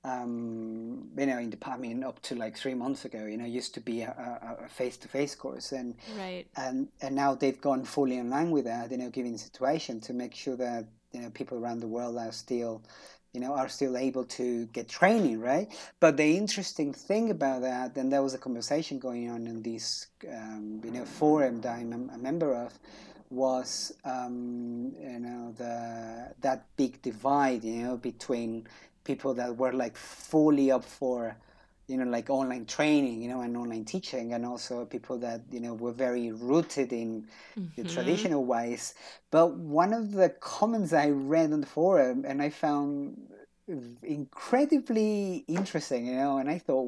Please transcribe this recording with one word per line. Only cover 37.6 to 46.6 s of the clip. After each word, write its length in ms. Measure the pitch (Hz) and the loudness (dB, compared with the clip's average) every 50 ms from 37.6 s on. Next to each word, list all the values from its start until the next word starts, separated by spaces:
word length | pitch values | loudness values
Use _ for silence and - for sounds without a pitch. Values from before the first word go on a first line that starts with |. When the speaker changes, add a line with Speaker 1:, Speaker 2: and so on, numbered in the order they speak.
| 180 160 - 120 | -8 -8 -8 -6
Speaker 2:
Mm-hmm. 120 | 117 170 170 | -6 -4 -2
Speaker 1:
traditional 500 | 151 120 147 175 208 214 180 156 139 127 | 0 2 2 2 2 2 2 2 2 2
ways. 500 | 127 120 117 120 120 120 - - - - - - - - - _ _ | 2 2 0 0 -2 -4 -6 -6 -10 -10 -12 -16 -18 -20 -20 _ _
But 240 | 151 160 170 170 175 | 6 6 8 6 4
one 360 | 180 170 151 143 165 180 202 220 | 0 -4 2 4 4 4 4 2
of 180 | 233 220 202 | 0 -2 -2
the 180 | 202 190 185 165 - - | 4 6 6 6 6 0
comments 520 | - - - - 208 226 233 220 190 151 | -10 -10 0 2 2 4 4 2 2 4
I 180 | 165 147 147 147 | 4 6 6 6
read 420 | 143 139 135 135 160 165 160 151 | 4 2 2 4 4 4 6 4
on 80 | 156 151 | 4 2
the 60 | 139 | 0
forum, 580 | - - 151 170 190 190 156 131 127 123 135 139 | 0 2 4 6 8 8 8 8 6 4 0 -2
and 160 | 139 135 143 | -2 0 0
I 80 | 143 151 | 0 0
found 640 | - - - 151 147 143 143 143 143 143 143 139 - - - - 98 104 - - _ _ _ 208 170 131 120 117 120 - | 0 0 0 2 2 2 0 0 -2 -2 -4 -6 -10 -12 -16 -18 -20 -20 -20 -20 _ _ _ -10 -8 -8 -8 -10 -14 -10
incredibly 1400 | - - 147 147 135 - - - - - 247 262 294 294 320 269 - - 226 220 214 214 208 202 202 190 180 160 - - | -6 -4 -4 -4 -4 -8 -10 -12 0 4 4 6 6 6 6 4 4 4 2 4 4 4 4 2 0 0 -2 -4 -4 -2
interesting, 580 | 160 185 196 - - 156 - - 135 120 120 | -2 -2 0 -2 -2 -4 -2 0 0 0 0
you 80 | 123 127 | 0 0
know, 240 | 131 139 143 139 135 | 0 2 2 2 0
and 120 | 135 143 | 0 0
I 80 | 165 | -2
thought, 240 | 175 | -2